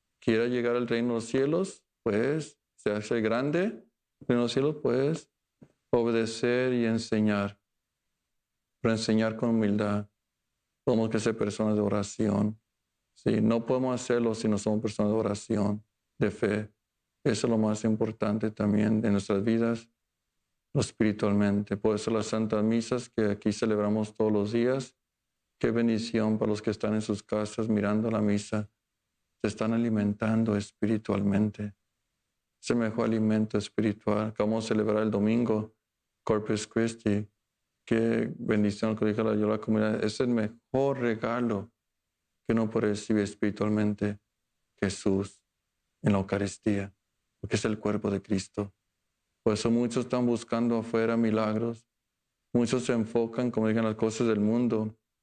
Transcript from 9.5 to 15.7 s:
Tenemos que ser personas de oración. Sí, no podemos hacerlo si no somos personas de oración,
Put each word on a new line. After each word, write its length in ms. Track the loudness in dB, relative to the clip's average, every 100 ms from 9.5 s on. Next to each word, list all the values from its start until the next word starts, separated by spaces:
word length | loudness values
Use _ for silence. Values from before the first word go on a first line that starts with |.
| 2 2 2 0 -2 -6 _ _ _ _ _ _ _ 0
Tenemos 240 | 2 2
que 100 | 0
ser 160 | 0 -2
personas 400 | -2 -2 0 2
de 60 |
oración. 800 | 0 0 -2 -2 0 2 0 -4 _ _ _ _ _
Sí, 280 | _ 0 2
no 240 | 2 2 0
podemos 340 | 0 0 -2
hacerlo 360 | 0 0 0 0
si 120 | 0
no 120 | 0
somos 220 | 0 -2
personas 300 | -2 0 0
de 60 | 2
oración, 680 | 0 -4 -2 -2 0